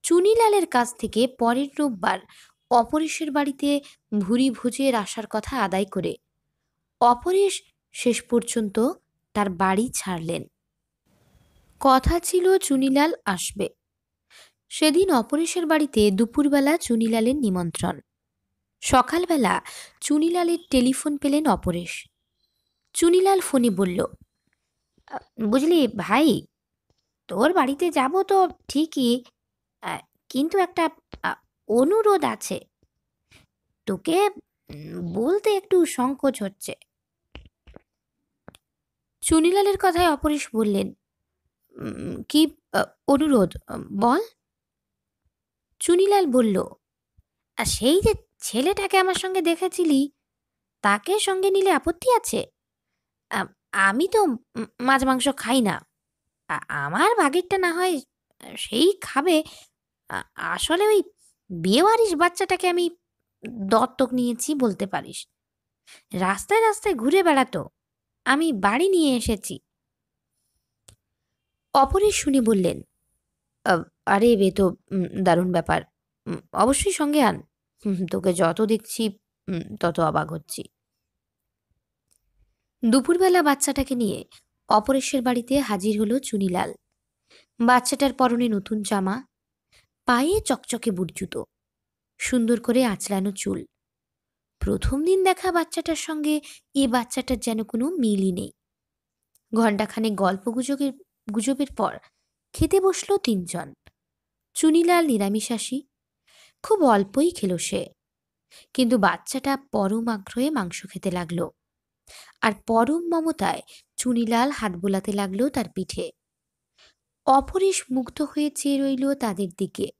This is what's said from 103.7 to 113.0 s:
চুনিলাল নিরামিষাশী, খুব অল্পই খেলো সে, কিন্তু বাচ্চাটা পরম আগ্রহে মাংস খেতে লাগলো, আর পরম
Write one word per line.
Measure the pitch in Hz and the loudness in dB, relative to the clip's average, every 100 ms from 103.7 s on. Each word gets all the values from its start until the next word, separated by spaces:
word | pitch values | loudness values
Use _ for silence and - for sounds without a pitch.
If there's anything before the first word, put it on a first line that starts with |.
| - _ _ _ _ _ _ _ | -18 _ _ _ _ _ _ _
চুনিলাল | - 320 320 339 349 320 | 0 4 4 4 2 2
নিরামিষাশী, | 226 196 214 208 233 - 262 - _ _ _ _ _ _ _ | 0 0 -2 -4 -6 -6 -8 -10 _ _ _ _ _ _ _
খুব | - 427 | -2 2
অল্পই | 285 208 196 262 330 | 4 4 2 0 0
খেলো | 349 196 170 | 0 -4 -4
সে, | - 196 - _ _ _ _ _ _ - _ | -4 -6 -8 _ _ _ _ _ _ -20 _
কিন্তু | - 240 240 | 0 2 4
বাচ্চাটা | 190 170 - 269 277 269 _ | 2 0 -8 -6 -4 -6 _
পরম | 214 196 220 226 | -2 -2 -2 -4
আগ্রহে | 220 196 233 277 | -6 -8 -4 -2
মাংস | 294 180 - - | -2 -6 -10 -14
খেতে | 180 196 | -8 -6
লাগলো, | 180 165 170 - _ _ _ _ _ _ - - _ | -6 -6 -6 -6 _ _ _ _ _ _ -20 -20 _
আর | 226 208 - | -2 -2 0
পরম | 226 240 320 | 2 2 0